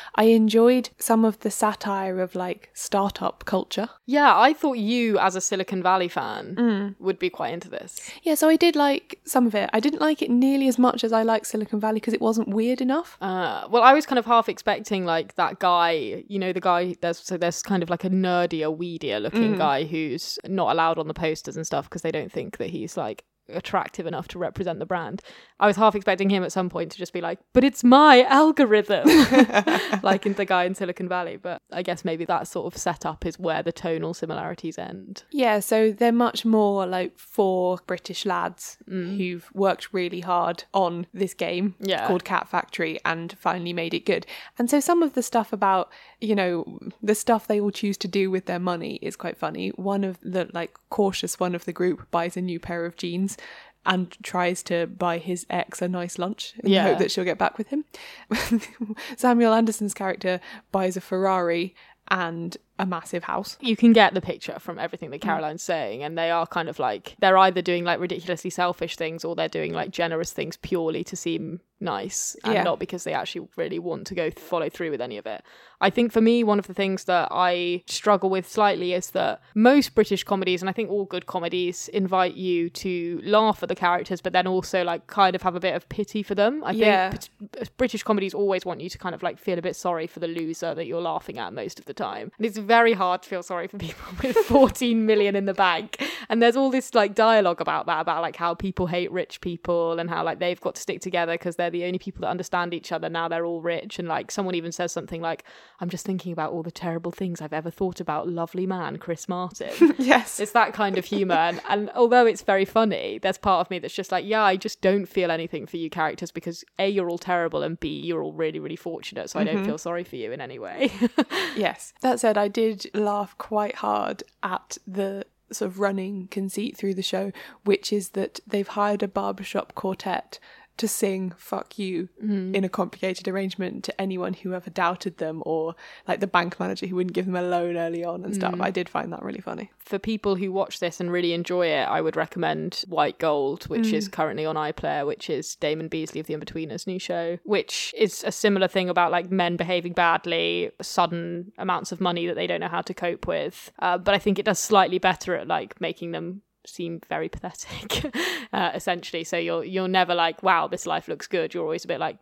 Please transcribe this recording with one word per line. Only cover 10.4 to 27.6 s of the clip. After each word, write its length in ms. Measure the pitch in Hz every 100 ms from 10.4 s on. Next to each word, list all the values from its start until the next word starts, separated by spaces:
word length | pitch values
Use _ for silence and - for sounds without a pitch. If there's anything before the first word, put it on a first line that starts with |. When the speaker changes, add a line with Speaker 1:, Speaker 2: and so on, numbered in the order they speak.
| 262 277 269
Speaker 1:
as 100 | 233
much 260 | 247 240
as 80 | 226
I 120 | 220
like 220 | 226 220 220
Silicon 340 | 220 214 214
Valley 200 | 220 220
'cause 140 | 226
it 80 | 226
wasn't 280 | 226 220 214
weird 320 | 202 233 254
enough. 360 | 254 285 349 -
Speaker 2:
Uh, 480 | 190 185 170 - -
well, 100 | 226
I 120 | 240
was 120 | 285 -
kind 140 | 254
of 60 | 226
half 200 | 233 220
expecting, 580 | 185 - 202 214 196 180
like, 280 | 165 - -
that 220 | 170 -
guy, 640 | 185 175 170 165 113 170 -
you 100 | 202
know, 160 | 185
the 80 | 185
guy, 340 | 185 175 180 185
there's, 160 | 170 170
so 180 | - 180
there's 280 | 170 170
kind 180 | - 196
of, 80 | 170
like, 140 | 175
a 60 | 190
nerdier, 640 | 185 185 175 175 165 156 156
weedier 440 | 175 165 143 104
looking 360 | 107 220 226 196
Speaker 1:
Mm. 20 |
Speaker 2:
guy 260 | 156 139 156
who's 520 | 160 156 139 - - -
not 240 | 190 135
allowed 280 | 160 165 160
on 80 | 156
the 80 | 160
posters 420 | 160 156 - 156
and 80 | 160
stuff 240 | 147 -
'cause 140 | 175
they 80 | 165
don't 200 | 160 170
think 260 | - - -
that 120 | 107
he's, 260 | 170 170 -
like, 280 | 117 110 - _ -
attractive 560 | 135 - 196 - - 165
enough 220 | 170 175
to 100 | 175
represent 400 | 175 - 180 160
the 60 | -
brand. 360 | 180 151 190 - - - -
I 80 | 208
was 80 | 196
half 180 | 220
expecting 360 | 208 196 185 196
him 120 | 196
at 100 | 180
some 160 | - 180
point 200 | 175 165
to 60 | -
just 140 | 180
be 80 | 180
like, 180 | 170 185 _
"But 100 | 254